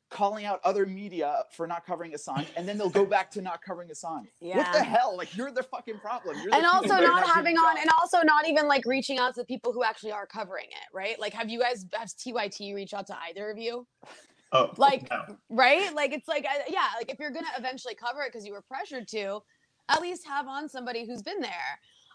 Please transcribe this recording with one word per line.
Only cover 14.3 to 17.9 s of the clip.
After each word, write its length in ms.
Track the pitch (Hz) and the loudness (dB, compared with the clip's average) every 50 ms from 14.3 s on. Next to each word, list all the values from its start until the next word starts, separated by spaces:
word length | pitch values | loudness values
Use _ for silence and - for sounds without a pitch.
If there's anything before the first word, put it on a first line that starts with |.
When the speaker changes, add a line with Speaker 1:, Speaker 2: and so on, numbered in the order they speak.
| _ _ _ _ | _ _ _ _
Speaker 3:
Oh, 220 | - 131 120 - - - | 2 2 2 2 2 4
Speaker 2:
Like, 320 | 262 277 277 - 131 - | 4 6 6 4 0 -4
Speaker 3:
no. 260 | 120 117 - - 208 - _ - | -6 -6 -6 -8 -14 -18 _ -4
Speaker 2:
right? 440 | - 226 254 254 285 349 403 381 302 | 2 4 6 6 6 6 4 2 -2
Like, 200 | 302 294 277 277 | -2 -2 -2 -2
it's 120 | 302 - | -4 -6
like, 200 | - 320 294 254 269 | -4 -4 -4 -2 -2
I, 140 | 269 294 254 - | -4 -4 -4 -4
yeah, 160 | 320 381 302 233 202 | -2 0 0 0 -2
like, 140 | 233 233 - 269 | -4 -6 -8 -8
if 60 | - | -8
you're 120 | 294 294 | -8 -8
gonna 160 | 247 320 330 320 - 262 | -6 -8 -8 -8 -8 -6
eventually 360 | 233 254 254 254 - 247 | -6 -8 -8 -8 -10 -12